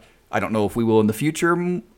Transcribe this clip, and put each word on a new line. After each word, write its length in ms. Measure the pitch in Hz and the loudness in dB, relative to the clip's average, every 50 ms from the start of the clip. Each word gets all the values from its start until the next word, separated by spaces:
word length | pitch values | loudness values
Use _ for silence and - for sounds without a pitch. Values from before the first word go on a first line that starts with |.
| - _ _ _ _ - | -10 _ _ _ _ -6
I 80 | - 107 | -6 -4
don't 100 | 101 - | -4 -2
know 140 | 110 110 104 | -2 0 -2
if 100 | 98 - | -2 -2
we 80 | 120 113 | -2 0
will 160 | 113 110 110 | 2 4 4
in 80 | 107 107 | 4 4
the 60 | 104 | 0
future 400 | - 143 156 156 - 170 170 175 | 0 -2 -4 -2 0 0 0 0
m-, 300 | 175 175 180 180 175 - _ _ | 0 -2 -4 -4 -6 -8 _ _